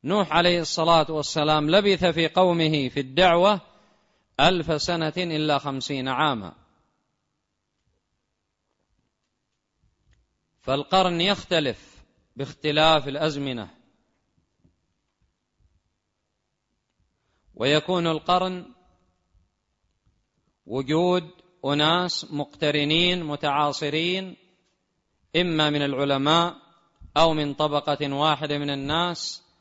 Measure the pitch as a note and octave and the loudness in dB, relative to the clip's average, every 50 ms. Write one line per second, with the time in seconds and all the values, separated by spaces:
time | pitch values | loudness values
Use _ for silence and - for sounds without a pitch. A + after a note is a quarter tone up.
0 | - C3+ F#3+ G#3 F#3+ - D3+ E3 F3 F3+ F3 F3 D#3+ - - - D#3+ E3 E3+ E3 | -2 0 0 0 0 2 2 2 4 4 2 2 -2 -4 -2 0 4 4 6 4
1 | D3+ D3+ D#3+ D3+ C#3+ - - D#3+ D3 D3+ D#3 D3+ D3 D3+ E3 G3+ G3+ G3+ G3 D#3+ | 4 2 -2 -6 -4 -4 -2 -2 2 2 2 2 2 4 4 4 4 4 2 2
2 | F3+ F3 D#3+ E3 E3 D#3 - F3+ F#3 F3+ E3+ E3+ D#3+ D#3 D#3 D3 C3+ B2 - C#3+ | 2 0 2 2 0 2 4 4 4 4 4 2 2 2 2 0 -2 -2 -4 -6
3 | C#3 C3 C3 D3 F#3 F3+ E3 E3+ F3+ G3+ G#3 F#3 - - _ _ _ _ _ _ | -6 -4 0 4 4 6 6 6 4 4 2 0 -4 -14 _ _ _ _ _ _
4 | _ _ _ _ _ _ _ - C#3 E3+ F#3 F3 D#3 D#3+ D#3 D3 - - F3 E3 | _ _ _ _ _ _ _ 2 2 4 4 2 -2 -2 -2 -2 -2 -4 -2 -2
5 | D#3+ D#3 - F3+ F3+ E3+ D#3+ D3+ D3+ D3+ D3 C#3 - C#3+ C3+ C3 B2 - C#3+ C3+ | -2 -4 -4 -4 -4 -4 -2 -2 0 0 -2 -2 -2 -4 -6 -6 -6 -6 -6 -6
6 | B2+ C3+ C3 B2+ D#3 D3+ C3 A2 G2 E2+ - _ _ _ _ _ _ _ _ _ | -4 -4 -2 0 0 0 0 -4 -8 -12 -16 _ _ _ _ _ _ _ _ _
7 | _ _ _ _ _ _ _ _ _ _ _ _ _ _ _ _ _ _ _ _ | _ _ _ _ _ _ _ _ _ _ _ _ _ _ _ _ _ _ _ _
8 | _ _ _ _ _ _ _ _ _ _ _ _ _ _ _ _ _ _ _ _ | _ _ _ _ _ _ _ _ _ _ _ _ _ _ _ _ _ _ _ _
9 | _ _ _ _ _ _ _ _ _ _ _ _ _ _ _ _ _ _ _ _ | _ _ _ _ _ _ _ _ _ _ _ _ _ _ _ _ _ _ _ _
10 | _ _ _ _ _ _ _ _ _ _ _ _ _ - C3+ C#3+ C#3+ - F#3+ F#3+ | _ _ _ _ _ _ _ _ _ _ _ _ _ -4 -4 -4 -2 0 2 2
11 | F#3 F3+ F3 E3+ E3+ G3 G3+ - - - F3+ E3 D3+ C3 G#2 - - - _ - | 2 2 0 0 0 0 -2 -4 -4 -2 -2 0 0 -2 -4 -6 -14 -20 _ -20
12 | - _ _ _ _ _ _ - C#3 C3 - _ - D3+ D3 D3+ D#3 D#3+ D#3+ D3+ | -20 _ _ _ _ _ _ -10 -10 -10 -10 _ -6 -2 2 4 4 4 4 2
13 | B2+ C#3+ C3+ D3 D#3 D#3 D3 C#3+ C#3 C#3 B2+ A#2 G2+ F2+ - _ _ _ _ _ | 0 -4 -4 -2 -2 -2 -2 -4 -6 -6 -6 -8 -10 -14 -16 _ _ _ _ _
14 | _ _ _ _ _ _ _ _ _ _ _ _ _ _ _ _ _ _ _ _ | _ _ _ _ _ _ _ _ _ _ _ _ _ _ _ _ _ _ _ _
15 | _ _ _ _ _ _ _ _ _ _ _ _ _ _ _ _ _ _ _ _ | _ _ _ _ _ _ _ _ _ _ _ _ _ _ _ _ _ _ _ _
16 | _ _ _ _ _ _ _ _ _ _ _ _ _ _ _ _ _ _ _ _ | _ _ _ _ _ _ _ _ _ _ _ _ _ _ _ _ _ _ _ _
17 | _ _ _ _ _ _ _ _ _ _ _ - A2+ C3+ D3 D#3 - - F#3 F3 | _ _ _ _ _ _ _ _ _ _ _ -4 0 2 2 0 0 0 -2 -2
18 | E3+ E3 D#3+ D#3 - - F3+ F#3 F#3 F#3 F#3 F3+ - - - _ _ _ _ _ | 0 -2 -2 -4 0 0 0 0 0 -2 -6 -8 -12 -16 -20 _ _ _ _ _
19 | _ _ _ _ _ _ _ _ _ _ _ _ _ _ _ _ _ _ _ _ | _ _ _ _ _ _ _ _ _ _ _ _ _ _ _ _ _ _ _ _
20 | _ _ _ _ _ _ _ _ _ _ _ _ _ - G#2+ C3 C3+ B2+ D3+ D#3+ | _ _ _ _ _ _ _ _ _ _ _ _ _ -8 -6 -6 -4 -2 0 0
21 | F3+ F3+ F3+ F3+ E3+ - - _ _ _ _ _ - C3+ C#3+ D3 D3+ D#3 E3 F3+ | 2 2 0 0 -2 -6 -20 _ _ _ _ _ -4 -2 0 2 2 2 2 2
22 | F3+ F3 - - - - D#3 D3 C#3+ - - - D#3+ D3 D3 D3+ C#3+ D3 D#3 E3 | 0 -2 -6 -8 -8 -8 -6 -6 -6 -8 -6 -4 -2 0 0 0 0 2 2 2
23 | F3 F3+ F3+ F3+ E3 D3+ D3 C#3+ - D3 C#3 D3 D3+ D3 C3+ - D#3 C#3+ D3 D#3 | 2 2 0 -2 -4 -6 -6 -4 -4 -2 0 0 0 0 -2 -4 -6 -4 -2 -2
24 | E3 F3 F3+ F#3+ F#3+ F#3 - _ _ _ _ _ _ _ _ _ _ _ _ _ | -2 -2 -4 -4 -6 -10 -14 _ _ _ _ _ _ _ _ _ _ _ _ _
25 | _ _ _ _ _ _ - E3 F3+ F3+ E3 D#3 D#3 D3+ D3 D3 C#3+ C#3 C#3 B2+ | _ _ _ _ _ _ -2 0 0 0 0 0 0 0 0 0 -2 -2 -2 -2
26 | C#3+ C#3 C#3 C3+ C3+ D3 D#3+ E3+ E3+ F3 E3+ - _ _ _ _ _ _ _ _ | 0 0 0 0 2 2 4 2 2 0 -4 -10 _ _ _ _ _ _ _ _
27 | - - _ D3 E3 E3 D#3 D#3 D3 C#3+ C#3 - D3+ D3+ C#3+ C#3+ C#3+ - D3 C3+ | -20 -4 _ 2 4 4 2 0 -2 -4 -2 -2 -2 0 0 -2 -2 -2 -4 -2
28 | D3 C#3 C#3 C#3 D3 D#3 D3+ C3 D#3 C#3+ D3 C#3+ D3 C#3+ C#3+ C#3 C3+ C#3+ D3+ E3 | -2 -4 -2 0 0 0 0 -2 -4 -4 -4 -4 -4 -6 -6 -6 -4 -4 -2 -2
29 | F3 F3 E3+ - - - - - _ _ _ _ | -2 -4 -4 -8 -10 -12 -12 -14 _ _ _ _